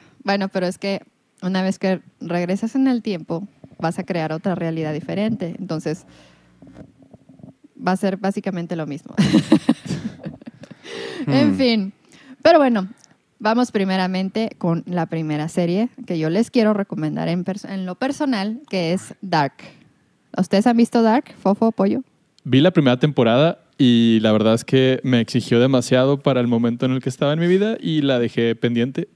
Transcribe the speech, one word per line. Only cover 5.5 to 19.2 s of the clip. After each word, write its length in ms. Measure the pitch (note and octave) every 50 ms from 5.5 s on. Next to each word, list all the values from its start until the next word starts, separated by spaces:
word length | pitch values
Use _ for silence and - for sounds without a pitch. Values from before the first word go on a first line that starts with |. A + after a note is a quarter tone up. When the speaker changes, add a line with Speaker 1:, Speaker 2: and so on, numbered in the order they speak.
| - -
Speaker 1:
Entonces, 460 | F3+ F3+ D#3+ D#3 - D#3+ D#3 - - - - - - _ _ _ _ _ _ _ - - - - - - _ _ - _ - - _ - - - - - - _ _ - _ - -
va 80 | F3+ F#3+
a 40 |
ser 200 | - G#3 F#3+ F#3+
básicamente 580 | F#3 G3+ G3 G3 G#3 - G3 F#3+ E3+ E3+ D#3+ F3+
lo 100 | E3 D#3
mismo. 280 | D3 C#3 - - - - -
<laughs> 60 | D#3 C#3+ - G#3 - - - - - - - - - - - - - - - - - - - - - - - - - - - _ - - - - - - - - C4
En 260 | - C#4 C4+ - - -
Speaker 2:
Hmm. 40 |
Speaker 1:
fin. 360 | F#3+ C4+ A#3+ A3+ G#3+ F#3+ G3 - _ _ _ - - - - C4 - -
Pero 160 | D#4+ E4+ D#4
bueno, 280 | C#4 B3+ A#3 G3+ F#3+ G3 - _ _ _ _ _ _ _ _ -
vamos 320 | G#3 G#3+ A3+ B3 B3 -
primeramente 800 | - G#3 F#3+ F#3+ F#3+ F#3+ F#3 F#3 F#3 F#3 F#3+ F#3+ - G#3+ A3+ - - -
con 240 | - E3+ E3 E3 -
la 220 | - F3 F3 E3
primera 400 | - E3 D#3+ D#3+ D#3 D3+ D3 D3+ E3
serie 400 | - F#3 F3 D#3+ - G3+ A#3 B3 - - -
que 140 | - F3+ D#3+
yo 100 | D#3 D#3
les 220 | E3+ G#3 A#3 -
quiero 220 | - B3 G#3+ G#3+ G#3+
recomendar 540 | G3 G3 - - - D#3 D3+ D3 D#3 D#3+ E3
en 140 | E3+ F3+ F3
perso-, 240 | G3 F#3+ G3+ -
en 180 | - G3 G3 F#3
lo 80 | F#3 F#3
personal, 680 | - B3+ C4+ C#4 - D4+ C4+ A#3+ G3 F#3+ G#3+ A3 C4+ D4+ -
que 240 | G3+ F#3 E3+ D#3+ F3+
es 220 | F#3 - - - -